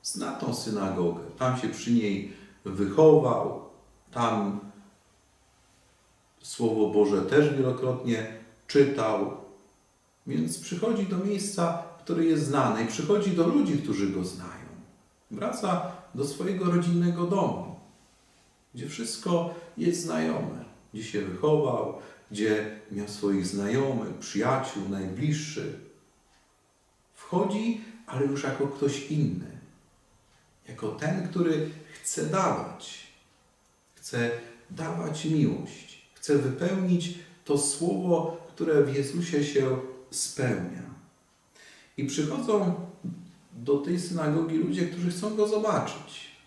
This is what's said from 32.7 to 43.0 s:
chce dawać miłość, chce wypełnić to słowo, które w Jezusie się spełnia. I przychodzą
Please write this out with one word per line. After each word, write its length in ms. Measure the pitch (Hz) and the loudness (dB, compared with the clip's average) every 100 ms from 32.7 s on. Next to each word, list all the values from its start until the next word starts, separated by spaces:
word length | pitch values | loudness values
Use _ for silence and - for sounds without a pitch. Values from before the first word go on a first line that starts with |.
| - - - - _ _ _ _ _ _ _ _ _ | -12 -16 -16 -20 _ _ _ _ _ _ _ _ _
chce 360 | - 120 120 120 - - - | -6 -2 -2 -2 -8 -20 -16
dawać 540 | 185 160 170 160 156 160 | -8 -6 -4 -4 -4 0
miłość, 760 | 156 - - - - - - _ | 4 4 2 -8 -14 -20 -20 _
chce 240 | - - 143 | -14 2 2
wypełnić 840 | 131 - 175 190 180 175 - - - - - | 2 -2 0 0 2 2 0 -8 -16 -20 0
to 120 | 143 | 0
słowo, 880 | - - 170 190 180 165 - - - | 2 0 0 0 2 2 2 -6 -14
które 360 | - 165 151 | -4 2 4
w 120 | 139 135 | 4 2
Jezusie 480 | 135 175 170 147 | -2 -2 0 0
się 340 | 147 139 131 127 - - - | 2 2 2 0 -4 -14 -12
spełnia. 680 | - - - 127 98 87 - - - - _ _ _ _ - - - - - | -6 -6 -2 -2 0 -4 -8 -12 -16 -20 _ _ _ _ -20 -20 -20 -16 -6
I 80 | 135 | -4
przychodzą 720 | - 147 - - 208 175 170 - - | 0 0 0 2 2 2 -2 -6 -12